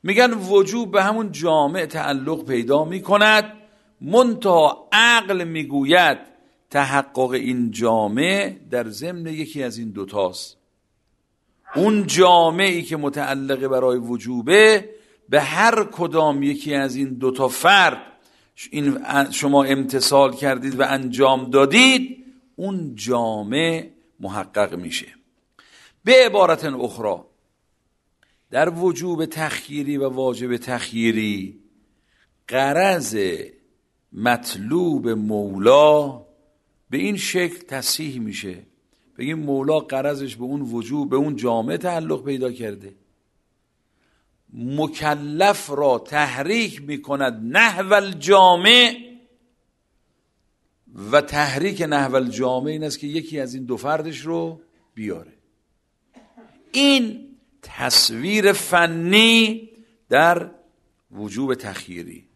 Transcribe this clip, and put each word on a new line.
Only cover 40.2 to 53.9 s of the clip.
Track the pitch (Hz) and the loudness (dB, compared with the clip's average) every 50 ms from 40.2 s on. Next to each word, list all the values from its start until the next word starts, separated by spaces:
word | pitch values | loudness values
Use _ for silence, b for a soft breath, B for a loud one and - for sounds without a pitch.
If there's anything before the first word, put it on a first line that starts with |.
| 139 131 110 | -8 -12 -10
به | 110 123 | -10 -10
اون | 127 139 147 | -8 -6 -8
وجوب، | 139 120 117 117 113 107 135 147 143 139 | -8 -6 -6 -8 -6 -6 -6 -6 -4 0
به | 131 | 0
اون | 135 143 151 143 | 0 0 -2 -4
جامع | 110 117 123 117 113 113 131 - | -4 -2 -2 -2 -2 -2 -4 -6
تعلق | 165 - 180 175 165 160 156 156 135 127 | -4 -4 -4 -6 -4 -4 -6 -6 -6 -6
پیدا | 139 139 127 127 127 | -8 -6 -4 -6 -6
کرده، | 120 - 117 107 101 95 95 98 98 _ _ _ _ _ _ _ _ _ _ _ _ _ _ _ _ _ _ _ _ _ _ _ _ _ _ _ _ _ _ _ | -6 -8 -12 -12 -12 -14 -18 -20 -20 _ _ _ _ _ _ _ _ _ _ _ _ _ _ _ _ _ _ _ _ _ _ _ _ _ _ _ _ _ _ _
مکلف | - 117 117 127 139 147 156 147 156 - 156 151 147 147 143 147 147 160 190 202 202 - - - | -16 -12 -10 -8 -4 -4 -4 -4 -4 -4 -4 -2 -2 -2 -4 -8 -2 2 2 2 2 2 -4 -8
را | 143 139 147 139 127 113 | -4 0 2 2 2 0
تحریک | - - 147 147 147 139 123 127 139 165 214 233 226 185 - 143 | -2 -4 -2 -2 -2 -2 -2 -6 -4 -2 -2 -2 -2 -4 -6 -14
می‌کند | 143 143 147 139 - 131 143 139 139 127 117 110 110 117 135 | -12 -10 -10 -10 -6 -8 -4 -2 -2 -4 -4 -6 -10 -2 2
نحو | 196 233 226 190 175 196 190 | 2 2 2 2 -2 0 4
الجامع، | 208 202 202 196 185 156 139 165 196 190 185 185 180 175 180 208 233 247 247 233 240 - - - - - _ _ _ _ _ _ _ _ _ _ _ _ _ _ _ _ _ _ _ _ _ _ _ _ _ _ _ _ _ _ _ _ _ _ _ - 98 104 | 4 4 4 0 -8 -8 2 6 8 8 10 8 6 6 6 6 6 6 6 4 2 -6 -16 -20 -20 -20 _ _ _ _ _ _ _ _ _ _ _ _ _ _ _ _ _ _ _ _ _ _ _ _ _ _ _ _ _ _ _ _ _ _ _ -18 -6 2
و | 123 147 | 2 2
تحریک | 147 - - 147 147 139 135 139 160 202 196 190 170 156 | 2 2 -2 -2 -2 -2 -2 -4 -4 -4 -4 -4 -4 -2
نحو | 147 143 139 131 127 | 0 -2 0 0 0
الجامع | 135 127 120 107 107 127 127 127 127 135 151 | -2 -2 -2 -6 -4 -4 -4 -2 -4 -4 -6
این | 156 151 156 | -6 -6 -8
است | 147 139 - | -8 -10 -10
که | - | -12
یکی | 147 147 165 156 - 151 147 | -8 -8 -8 -8 -8 -10 -10
از | 135 123 123 | -8 -8 -10
این | 131 131 | -12 -8
دو | 120 123 | -8 -8
فردش | 110 123 143 | -6 -4 -4